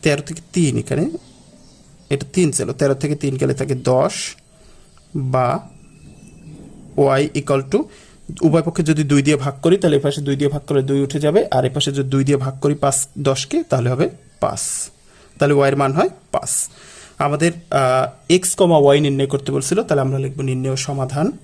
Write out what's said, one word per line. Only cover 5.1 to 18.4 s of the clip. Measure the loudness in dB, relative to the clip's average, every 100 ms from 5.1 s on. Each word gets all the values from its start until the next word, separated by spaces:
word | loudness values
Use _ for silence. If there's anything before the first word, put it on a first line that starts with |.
| -6
বা | -2 0 0 -2 -6 -20 -20 -20 -20 -20 -20 -20 -20 -20 -20 -20 -12 0 2 4
y | 0 -4
equal | -2 -2 0
to | -2 -2 -10 -20 -20 -18 0
উভয় | 2 2 0
পক্ষে | -2 0
যদি | 0 2
দুই | 2 4
দিয়ে | 0 -2
ভাগ | -2
করি, | 2 2
তাহলে | 4 2
এ |
পাশে | 0 -2 -4
দুই | 0
দিয়ে | 0 -2
ভাগ | -2
করলে | 0
দুই | 2 0 0
উঠে | 0 2
যাবে, | 2 2 0
আর | 0
এ | -2
পাশে | -4 -2
যদি | 0
দুই | 0 2
দিয়ে | 2 0
ভাগ | -2
করি | -2 0
পাঁচ, | 0 0 -4 -4 -2
দশকে, | -2 -2 -4 -2
তাহলে | -2 0
হবে | 0 -2 -4 -20 -4
পাঁচ। | -4 -2 -6 -8 -10 _ _ -20 -20 -2
তাহলে | 2
y | 4 2
এর | 2
মান | 0 0
হয় | -2 -2 _
পাঁচ। | -6 -4 -6 -6 -10 -20 -20 -20 -6 -4
আমাদের, | 0 -2 -2
আহ, | -4 0 2 2 0 -6 0 2